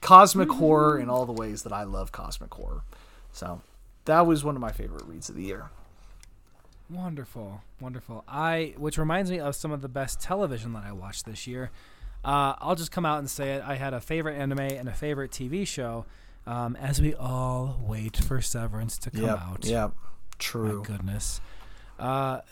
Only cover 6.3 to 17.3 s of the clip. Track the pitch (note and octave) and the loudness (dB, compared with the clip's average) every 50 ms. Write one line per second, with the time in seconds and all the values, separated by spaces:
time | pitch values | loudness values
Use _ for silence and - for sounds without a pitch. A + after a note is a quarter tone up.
6.3 | - - - - - - - - - - - - E3+ F3+ F3+ F3+ D#3 C#3+ B2 - | -20 -20 -20 -20 -20 -20 -20 -20 -20 -20 -18 -14 -10 -8 -6 -6 -6 -8 -10 -12
7.3 | - A#2+ G#2+ G2 G2+ G2+ - - - - B2+ B2+ B2 B2 - - A2+ G#2+ - - | -12 -12 -12 -12 -12 -14 -16 -18 -16 -14 -12 -10 -10 -12 -12 -12 -14 -14 -12 -8
8.3 | C3+ D3 D#3+ E3 E3 E3 D#3+ D3 - - D3 D#3 - D#3+ D#3 D#3 E3 F#3+ G3 F3+ | -4 -2 0 2 2 0 -2 -4 -6 -4 -4 -2 0 2 2 4 4 2 2 0
9.3 | F#3 E3+ C#3+ C#3+ C#3 - - D#3 D3+ C#3 C3+ C3 B2 C#3 C3+ - - - - - | 0 -2 -2 -2 -2 -2 -4 -4 -4 -4 -6 -6 -4 -4 -4 -2 -2 -2 -2 0
10.3 | F#3 G3+ G3+ D3 B2+ A2 A2 A#2 A2+ G#2+ G2+ G#2 G2+ F#2+ F2+ G2+ G#2+ - - A2+ | 0 0 0 0 -2 -4 -6 -6 -8 -8 -8 -10 -10 -10 -10 -10 -10 -10 -10 -10
11.3 | G#2+ - - B2 B2 B2+ B2+ - - - - - - - - - - - - C3+ | -10 -10 -10 -8 -8 -8 -8 -8 -10 -14 -18 -20 -18 -14 -14 -12 -10 -6 -2 0
12.3 | C#3 C#3+ C#3 C#3 C3+ - - D#3 D3+ E3 E3 - - F3+ E3+ D3+ D3+ D3 C#3 B2+ | 2 4 2 2 0 -2 -2 -2 -2 -2 -2 -4 -2 0 0 2 0 0 -2 -6
13.3 | - - C#3 C3+ C#3 C#3 B2 C3+ C#3 C3 C3+ C#3 B2+ A#2+ - - D#3+ E3 D#3 D#3 | -6 -4 -4 -2 -2 -4 -4 -4 -4 -4 -4 -4 -4 -6 -4 -4 -2 -2 -2 -2
14.3 | D3 C#3+ C#3 C#3 C3+ C#3 C3+ C3+ C#3 C3 B2 A#2+ - - D3+ D3+ D3 C#3 C#3 - | -2 -2 -2 -2 0 0 -2 -2 -4 -4 -6 -4 -4 -4 -2 -2 -2 -2 -4 -6
15.3 | - - B2+ B2+ D#3 G3 G3 - - C#3+ B2 A#2 A#2 A#2 A2+ - - - - - | -6 -8 -6 -4 -4 -4 -4 -4 -4 -6 -6 -6 -6 -6 -8 -10 -14 -20 -20 -20
16.3 | - - - A#2 A#2 A#2+ A#2+ A#2+ B2+ - C3+ C#3 C#3 C3+ D3+ D3+ - - - B2+ | -20 -14 -10 -6 -4 -4 -4 -4 -4 -4 -2 0 2 4 4 4 4 2 -2 -2